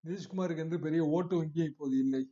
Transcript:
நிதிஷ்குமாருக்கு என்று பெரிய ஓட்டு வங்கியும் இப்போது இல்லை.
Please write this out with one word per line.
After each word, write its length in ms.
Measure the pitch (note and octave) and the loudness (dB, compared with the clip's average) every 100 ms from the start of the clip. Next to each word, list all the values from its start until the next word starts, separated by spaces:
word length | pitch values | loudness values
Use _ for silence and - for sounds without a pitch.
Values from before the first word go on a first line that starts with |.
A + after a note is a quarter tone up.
நிதிஷ்குமாருக்கு 540 | D#3+ F#3+ - F#3 F3+ D#3+ | -10 -10 -6 -2 -2 -2
என்று 220 | D#3+ E3+ | -2 -2
பெரிய 240 | D3+ D#3+ | 0 2
ஓட்டு 400 | D#3 E3 F3 F3 | 4 2 2 0
வங்கியும் 260 | D#3 D#3 D#3 | 0 0 -2
இப்போது 280 | - C#3 C3 | -2 0 2
இல்லை. 240 | C3 C3+ C3+ | 2 0 -2